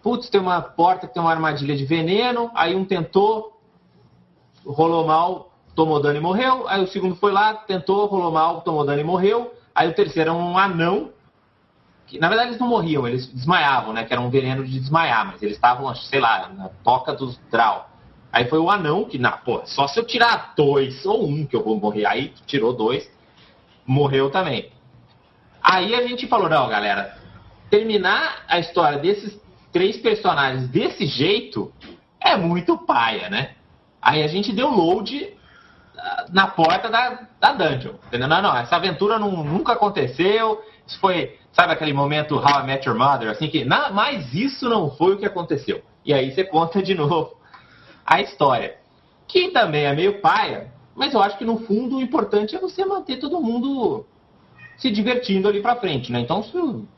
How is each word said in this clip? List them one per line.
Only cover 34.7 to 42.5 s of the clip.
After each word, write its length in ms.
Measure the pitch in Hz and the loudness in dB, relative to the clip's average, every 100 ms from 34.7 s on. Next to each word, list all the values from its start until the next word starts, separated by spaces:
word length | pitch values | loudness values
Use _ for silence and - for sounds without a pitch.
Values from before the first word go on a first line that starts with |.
| 226 165 220 202 285 403 - _ - - _ _ - | 2 2 2 -2 -8 -10 -14 _ -20 -20 _ _ -12
ah, 280 | - - - | -8 -8 0
na 160 | 185 196 | 2 2
porta 420 | - 160 - 233 | 2 2 2 0
da, 380 | 226 247 247 - _ | 0 0 -6 -18 _
da 140 | 226 | 2
dungeon, 400 | 277 160 135 127 - - | 2 -2 -2 -8 -14 -8
entendeu? 200 | 120 131 | -4 2
Não, 140 | 170 | 2
não, 160 | 196 127 | 2 0
essa 200 | 120 170 | 0 0
aventura 420 | 185 156 208 226 | 0 0 0 0
não, 240 | 208 180 | -2 -2
nunca 300 | 143 175 - | -2 -2 0
aconteceu, 880 | 233 208 202 127 - 185 220 220 214 - _ - | 0 0 0 -4 0 2 2 0 -2 -8 _ -18
isso 100 | - | 0
foi, 380 | 190 175 131 - _ | 0 0 -4 -10 _
sabe 220 | - 175 | 2 2
aquele 180 | 156 151 | 2 0
momento 460 | 139 143 151 147 143 | 0 0 0 0 2
How 240 | 135 | 4